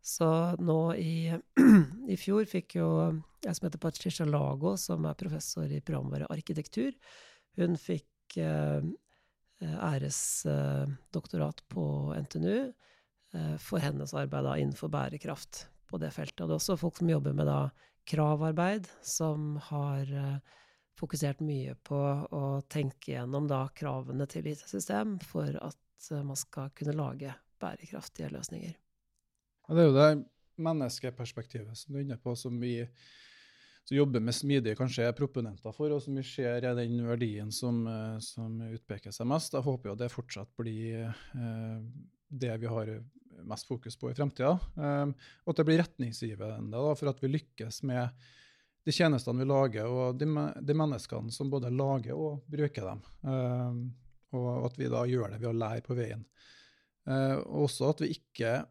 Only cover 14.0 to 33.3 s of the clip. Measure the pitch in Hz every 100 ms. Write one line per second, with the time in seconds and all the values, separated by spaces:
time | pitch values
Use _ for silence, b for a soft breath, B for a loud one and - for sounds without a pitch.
14 | 139 147 143 139 135 139 - 139 156 147
15 | 131 147 - 143 - - - - - -
16 | 151 - - - 160 156 - 180 170 -
17 | 170 156 143 143 147 143 139 b b b
18 | - 156 151 151 160 156 180 208 185 -
19 | - - 160 151 151 147 - 147 143 139
20 | 139 139 139 139 b b b b b -
21 | 156 139 143 139 151 139 131 127 - 143
22 | 139 139 - 147 139 139 - 151 139 -
23 | - 131 123 139 147 135 131 - 147 131
24 | 131 131 139 160 156 147 - 196 - 202
25 | 214 190 - 170 147 143 - - _ _
26 | - 147 143 135 - - 135 - 147 151
27 | 139 131 139 127 _ _ - - - -
28 | - - - 73 165 165 170 165 _ _
29 | _ _ _ _ _ _ - 160 160 135
30 | 151 151 - _ _ - 165 156 127 -
31 | 131 120 117 - 113 120 107 113 - 139
32 | 139 120 127 120 127 120 123 117 117 B
33 | B B B